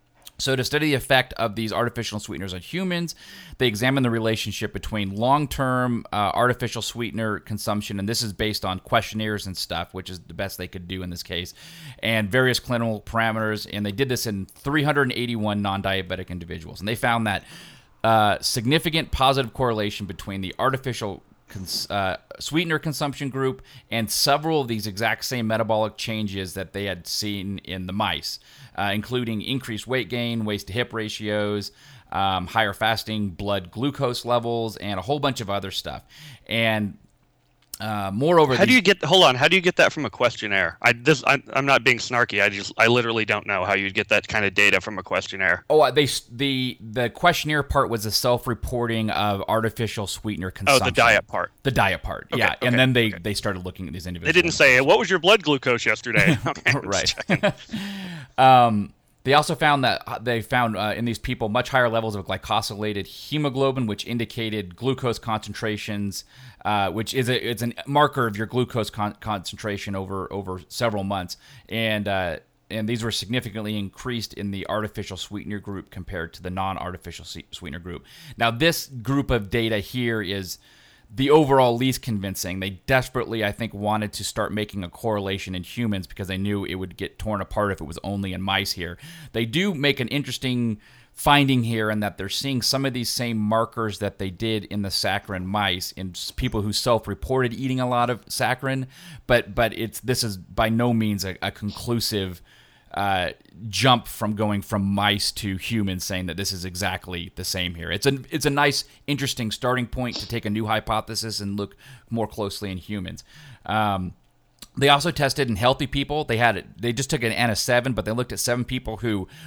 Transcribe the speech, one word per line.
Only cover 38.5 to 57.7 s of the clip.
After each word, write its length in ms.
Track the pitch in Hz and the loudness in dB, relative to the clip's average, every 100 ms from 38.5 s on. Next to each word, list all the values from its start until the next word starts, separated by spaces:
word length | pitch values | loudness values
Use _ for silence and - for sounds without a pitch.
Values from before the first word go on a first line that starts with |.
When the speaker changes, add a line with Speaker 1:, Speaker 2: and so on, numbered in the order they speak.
Speaker 2:
How 100 | 127 | 6
do 40 | 214 | 6
Speaker 1:
these 80 | 254 | 6
Speaker 2:
you 60 | |
get, 200 | 190 196 | 6 4
hold 220 | 151 185 | 6 8
on, 100 | 165 | 8
how 140 | 127 151 | 8 4
do 80 | 185 | 4
you 60 | |
get 120 | 180 - | 4 4
that 160 | 160 | 4
from 120 | - | 2
a 60 | 127 | -4
questionnaire? 680 | - 123 - 107 98 85 - | 2 0 2 0 2 0 2
I, 100 | 117 | 2
this, 320 | 120 120 147 - | 4 4 4 4
I'm, 160 | 139 - | 2 2
I'm 140 | 135 139 | 0 4
not 160 | 131 | 4
being 160 | 117 117 | 4 2
snarky. 420 | - 123 120 101 | 2 2 2 4
I 80 | 101 | 2
just, 240 | 101 95 - | 2 -4 2
I 80 | 113 | 4
literally 380 | 123 117 113 | 6 2 0
don't 200 | 107 107 | 0 0
know 200 | - 98 | 0 -2
how 100 | 92 | 2
you'd 200 | 98 98 | 0 0
get 140 | 98 104 | -2 2
that 180 | 104 - | 2 2
kind 160 | 110 | 0
of 100 | 101 | 2
data 260 | 98 101 98 | 6 6 6
from 180 | 107 98 | 2 -6
a 40 | |
questionnaire. 600 | 95 95 - 98 95 87 - | -2 -2 -2 0 2 2 4
Speaker 1:
Oh, 120 | 151 | 6
uh, 100 | 135 | 6
they 140 | 135 | 4
s-, 240 | 143 - - | 2 0 -6
the, 480 | 120 139 131 127 - | -4 -2 0 -2 -6
the 300 | 113 110 117 | -8 -2 -2
questionnaire 540 | - 175 170 151 151 | 0 2 2 0 0
part 260 | 135 143 110 | 0 0 2
was 160 | 113 107 | 0 0
a 60 | |
self-reporting 960 | - 127 123 - 113 - 123 117 113 110 | 0 2 2 0 -4 -4 -2 0 0 0
of 320 | - 104 98 - | 0 0 0 0
artificial 580 | 110 110 - 110 - 101 | 0 0 -2 -4 -4 -6
sweetener 420 | - 110 101 92 | -6 -6 -4 -6
Speaker 2:
Oh, 20 | |
the 80 | - | -4
Speaker 1:
consumption. 360 | 101 135 - | 4 4 4
Speaker 2:
diet 320 | - 117 104 - | 4 6 6 4
part. 240 | 98 87 _ | -2 -4 _
Speaker 1:
The 80 | 135 | -2
diet 320 | 127 101 90 | 2 2 0
part, 240 | - 80 - | -4 -8 -4
Speaker 2:
Okay, 60 | 135 | 0
Speaker 1:
yeah. 160 | 98 - | 0 2
And 80 | 123 | 2
Speaker 2:
okay, 80 | 123 | 4
Speaker 1:
then 160 | 131 | 6
they, 160 | 123 113 | 6 2
Speaker 2:
okay. 100 | 95 | 0
Speaker 1:
they 140 | 87 | -4
started 300 | 101 110 92 | -2 -2 -4
looking 240 | 90 - 90 | -6 -10 -10
at 40 | |
these 120 | 90 | -8
Speaker 2:
They 60 | 85 | -8
Speaker 1:
individuals. 240 | 87 143 | -4 2
Speaker 2:
didn't 180 | 170 170 | 4 4
say, 280 | 147 143 127 | 6 8 8
"What 200 | 135 220 | 8 6
was 100 | 196 | 6
your 80 | 180 | 4
blood 240 | 170 220 | 6 6
glucose 420 | 156 139 135 120 | 6 2 4 2
yesterday?" 540 | 120 107 120 107 131 135 | 2 0 2 4 6 4
Speaker 1:
<laughs> 40 | 165 | 0
Speaker 2:
Okay, 260 | - - | -2 2
just 120 | 139 | 2
Speaker 1:
Right. 300 | - 95 - - - | 2 0 0 -2 0
Speaker 2:
checking. 240 | 185 202 - | 2 2 0
Speaker 1:
<laughs> 40 | - | -6